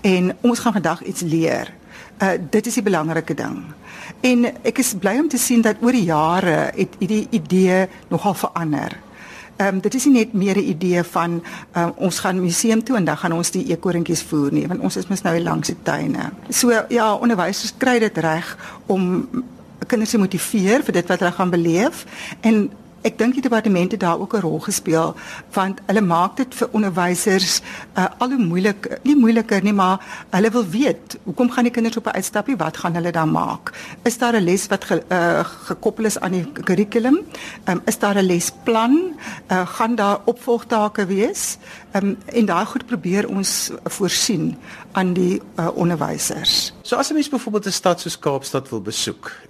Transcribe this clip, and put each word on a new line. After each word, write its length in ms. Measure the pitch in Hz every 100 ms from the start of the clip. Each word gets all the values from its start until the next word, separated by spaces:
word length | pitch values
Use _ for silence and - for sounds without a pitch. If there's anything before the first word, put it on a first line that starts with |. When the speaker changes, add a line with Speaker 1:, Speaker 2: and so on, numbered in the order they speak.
Speaker 1:
en 360 | 208 185 180 185
ons 180 | 240 233
gaan 140 | -
vandag 300 | 208 160 170
iets 180 | 190 185
leer." 520 | 170 165 160 - - - - - - -
Uh, 60 | 196 170 170
dit 160 | 214 220
is 80 |
die 80 | 233
belangrike 520 | 208 180 151 160 156
ding. 300 | 147 113 - - - - - - -
En 440 | 247 247 233 -
ek 140 | - 226
is 160 | 254
bly 240 | 190 202 226
om 100 | 320
te 100 | 247
sien 220 | - 240
dat 160 | 220 208
oor 120 | 233
die 120 | 254
jare 680 | 175 156 156 175 180 151 147
het 220 | - 190 -
hierdie 280 | 185 214 -
idee 580 | 233 156 185 185 185 185 - -
nogal 260 | 175 208
verander. 640 | 185 - - 165 143 - - - - - - - -
Ehm, 220 | 196 190
dit 140 | 202
is 100 | 262
nie 100 | 294
net 180 | 262 220
meer 240 | 208 196 190
'n 120 | -
idee 340 | 156 180 175
van, 400 | 175 180 170 170 165 - -
ehm, 180 | - 170 -
ons 220 | 190 -
gaan 220 | 202 180
museum 440 | 180 175 226 226
toe 120 | 220 254
en 80 |
dan 120 | 165 151
gaan 160 | 180
ons 180 | 165 175
die 140 | 190
eekorinkies 580 | 139 165 185 175 170 160
voer 300 | - 156 143
nie, 160 | 151 -
want 120 | 180
ons 160 | 185 -
is 120 | 185
mos 140 | 196
nou 120 | 180
hier 100 | 165
langs 220 | 170 160 151
die 100 | 170
tuine. 480 | - 147 - - - - -
So, 240 | - 247 226 220
ja, 260 | 233 220
onderwysers 600 | 202 240 220 170 196 226 -
kry 220 | 262 240
dit 200 | 220 -
reg 380 | 160 160 175 - - - -
om 420 | 190 180 185 - 247 - - - - -
kinders 240 | 240 220
te 80 | 226
motiveer 640 | 190 185 - 220 190 247
vir 100 | 302
dit 160 | 190 175
wat 100 | 180
hulle 140 | 175
gaan 180 | 170 185
beleef. 540 | 175 170 165 254 - - - - -
En 300 | 220 220 202 - - -
ek 160 | 226 220
dink 160 | 233
die 80 | 254
departement 480 | 269 226 220 185 180
het 100 | 202
daar 180 | 185 170
ook 160 | 196
'n 60 | 220
rol 200 | 175 156
gespeel, 540 | - 196 - 160 165 165 - - -
want 280 | - 190 196 -
hulle 140 | 208
maak 360 | 196 165 185 -
dit 180 | 254
vir 140 | - 240
onderwysers, 880 | 233 208 175 180 175 - 190 185 - - - - -
uh, 100 | 185 -
al 100 | 240
hoe 140 | 269
moeilik, 540 | 190 175 202 202 - -
nie 140 | 254 294
moeiliker 460 | 226 226 226 202
nie, 100 | 190
maar 540 | 208 185 190 - - -
hulle 200 | 185 226
wil 160 | 233 202
weet, 520 | 190 277 - - -
hoekom 260 | - - 247
gaan 140 | 247
die 80 | 240
kinders 240 | 240 226 226
op 100 | -
'n 80 |
uitstappie, 420 | - 190 214 202 254
wat 200 | 160 -
gaan 180 | 175
hulle 180 | 170 170
dan 180 | 165 160
maak? 420 | 160 82 - - - - -
Is 160 | - 226
daar 160 | 240
'n 100 | 233
les 220 | 175 185 -
wat 180 | 190
ge-, 200 | - 170 -
uh, 360 | 185 170 165
gekoppel 600 | 151 - - 180 220 202
is 160 | 214 202
aan 120 | 185
die 200 | 185 170
kurrikulum? 640 | - - 180 208 233 233 311 - - - -
Ehm, 140 | - 175
is 140 | - 214
daar 180 | 202 202
'n 100 | 185
lesplan? 880 | 175 170 - - 226 233 294 370 302 - 196 -
Uh, 160 | 185 175
gaan 280 | - 226
daar 240 | 240 202 208
opvolgtake 840 | - 240 - 233 - 226 208 208 196
wees? 500 | 190 233 392 - - - - -
Ehm, 220 | 202 196 -
en 220 | - - 208
daai 200 | 170 214
goed 200 | 262 -
probeer 420 | 233 175 190 202
ons 420 | 196 196 - - -
voorsien 760 | - - - - - 190 156 - - - -
aan 200 | - 185
die, 280 | 180 180 196 - -
uh, 120 | 165
onderwysers. 960 | - 175 170 - - - - - - - -
Speaker 2:
So 140 | - 247
as 140 | 277
'n 40 |
mens 140 | 311 285
byvoorbeeld 380 | 262 - 208 202
'n 40 |
stad 300 | 180 185 175
soos 180 | - -
Kaapstad 500 | - 139 131 139 131
wil 120 | 113
besoek, 520 | 95 107 - - - - -